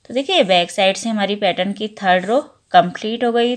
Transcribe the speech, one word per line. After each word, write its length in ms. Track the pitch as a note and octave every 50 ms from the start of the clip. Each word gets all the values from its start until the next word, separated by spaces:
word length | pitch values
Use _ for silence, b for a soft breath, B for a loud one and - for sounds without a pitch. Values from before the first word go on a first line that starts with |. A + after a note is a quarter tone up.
| b -
तो 40 | A3+
देखिए, 280 | B3 C#4 C#4+ F#4+ F4 B3
बैक 260 | F#3 F#3+ F3 F3 E3+
साइड 260 | - - G3 F#3+ F#3+
से 120 | - - A3+
हमारी 260 | A3 G#3+ G3+ F#3+ G#3
पैटर्न 360 | G#3 G#3 F#3 E3+ - F#3 G3+
की 160 | G3 - G#3+ G#3+ G#3+
थर्ड 300 | - G3+ F#3 F3+ F#3 F3+
रो 140 | F#3+ A3+ C#4 D4 - _ _ _ _
कंप्लीट 520 | - F3+ E3+ F3 E3+ - - G#3+ A3+ A#3 B3
हो 80 | A#3+
गई। 240 | A#3 A#3+ A#3 A#3+ B3